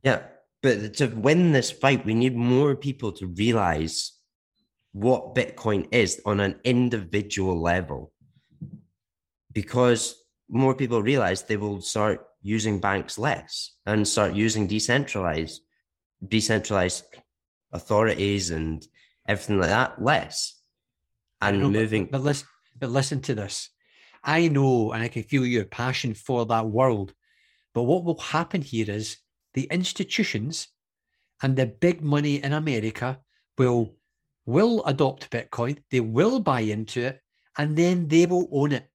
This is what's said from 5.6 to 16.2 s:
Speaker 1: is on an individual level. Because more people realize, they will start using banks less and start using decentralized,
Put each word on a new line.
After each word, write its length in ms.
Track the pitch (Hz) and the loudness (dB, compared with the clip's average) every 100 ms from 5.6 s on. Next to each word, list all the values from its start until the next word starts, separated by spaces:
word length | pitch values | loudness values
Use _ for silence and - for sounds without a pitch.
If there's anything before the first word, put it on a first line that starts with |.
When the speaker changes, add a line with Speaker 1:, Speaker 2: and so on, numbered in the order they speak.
| 110 101 - | 0 0 2
Speaker 1:
is 280 | 120 98 - 104 | 2 2 0 -2
on 140 | 101 | 0
an 200 | 98 - | 0 -2
individual 1000 | 127 123 123 117 87 101 104 - 95 87 | 0 2 2 -2 -2 -4 -4 -4 -2 0
level. 500 | 82 90 78 69 - _ _ _ _ _ - - _ _ _ _ _ _ _ | 0 0 -2 -10 -12 _ _ _ _ _ -18 -18 _ _ _ _ _ _ _
Because 640 | 107 101 123 123 117 - - _ _ _ | -8 -2 2 4 4 0 -10 _ _ _
more 240 | 117 135 131 | 2 2 2
people 260 | 127 117 | 0 0
realize, 420 | 104 139 95 92 | 2 2 2 -2
they 140 | - 104 | -4 -4
will 240 | 104 98 | -4 -6
start 440 | - 110 107 92 - _ | -6 -2 0 -2 -6 _
using 380 | 98 110 107 101 | -4 -2 0 0
banks 380 | 98 98 - - | 0 -2 -4 -4
less 580 | 127 113 - - - _ - | -4 -4 -8 -12 -12 _ -2
and 220 | 107 104 | 0 2
start 260 | - 101 | 2 0
using 340 | 95 110 107 98 | 2 0 0 0
decentralized, 920 | 107 - 123 143 104 90 78 82 - _ _ _ _ _ _ | -2 0 0 0 -4 -2 -2 -6 -10 _ _ _ _ _ _